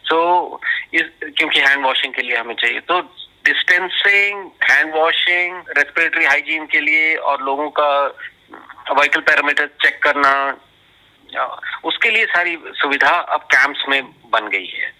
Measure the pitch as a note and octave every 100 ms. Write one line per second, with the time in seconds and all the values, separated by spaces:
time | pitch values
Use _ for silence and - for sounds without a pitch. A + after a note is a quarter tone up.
0 | - D#3+ E3+ F3 - - - - - E3
1 | D#3+ _ D#3 - D#3 D3+ C#3 C#3 C3+ B2+
2 | C#3 B2+ B2 B2 A#2 A2 A#2 C3+ - F3
3 | - - - _ - - - F3+ F3+ -
4 | G3+ G3+ G3+ G3+ F3 _ - C#3 D#3 D#3
5 | E3 E3 F3+ F3 F3 F3+ E3 D3 C#3 -
6 | E3 D#3+ D3+ D3 D3 D#3+ D3+ D#3 D3+ D#3
7 | D#3+ D#3 C#3+ C#3 C#3 C#3 D3+ - D3 C#3+
8 | C#3 - - _ _ - - - - C#3
9 | D3 D#3 D#3 C#3+ C#3+ C#3+ D3 - D3 -
10 | D3+ C#3+ C#3 C#3 C#3 B2+ _ _ _ _
11 | _ _ _ - C3 - - - - -
12 | A#3 A3 G#3+ E3+ F3 E3 - - D3 C#3
13 | C#3 E3+ - D3+ - C3+ C#3 C#3+ C#3 C#3
14 | B2 - A#2+ A2+ G#2 G2 F#2 - -